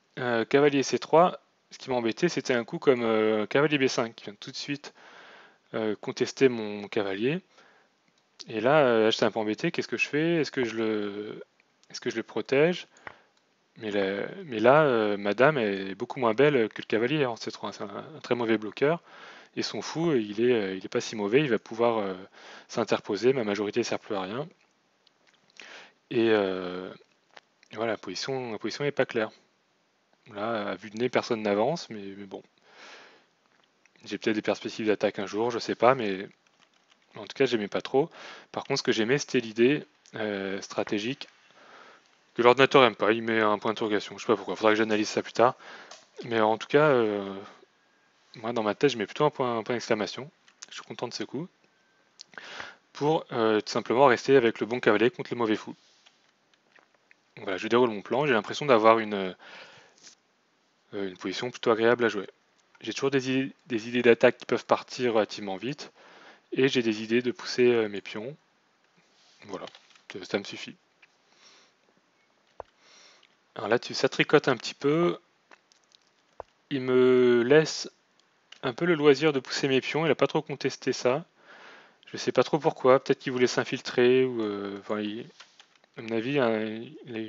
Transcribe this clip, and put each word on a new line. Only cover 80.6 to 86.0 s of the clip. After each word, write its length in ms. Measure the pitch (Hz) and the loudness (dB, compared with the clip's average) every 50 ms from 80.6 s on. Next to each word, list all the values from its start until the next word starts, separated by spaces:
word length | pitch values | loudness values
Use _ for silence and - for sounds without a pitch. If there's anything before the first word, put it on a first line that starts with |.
| - 135 - - - 135 | -4 -6 -6 -4 -4 -4
ça. 320 | 123 - - 123 127 156 175 _ _ _ _ - - - - - - - - _ _ _ - | -4 0 0 0 0 0 -4 _ _ _ _ -20 -20 -20 -20 -20 -20 -20 -20 _ _ _ -20
Je 100 | - - | -16 -10
sais 160 | 143 - 131 | -6 -4 0
pas 120 | - - 123 | 2 2 2
trop 140 | - - 151 | 2 2 0
pourquoi, 440 | 135 - - - - 127 127 135 | 0 0 -2 2 6 6 6 6
peut-être 160 | - - 135 - | 6 2 0 0
qu'il 140 | - 143 | 0 -4
voulait 140 | 127 123 123 | 0 2 2
s'infiltrer, 800 | 117 - 139 120 - 135 123 - - - 131 123 123 127 131 131 | 2 2 0 -2 -2 -4 -6 -6 -2 2 4 4 6 6 4 2
ou, 180 | 127 123 117 | 2 0 -2
euh, 360 | 110 104 101 101 101 101 98 101 | -4 -4 -4 -4 -6 -8 -8 -10
enfin, 220 | 98 - 107 107 | -8 -6 -4 -4
il, 260 | 107 104 104 113 135 165 - - - _ _ _ - _ _ _ _ _ - | -4 -6 -6 -10 -14 -16 -18 -20 -20 _ _ _ -20 _ _ _ _ _ -18
à 60 | - | -14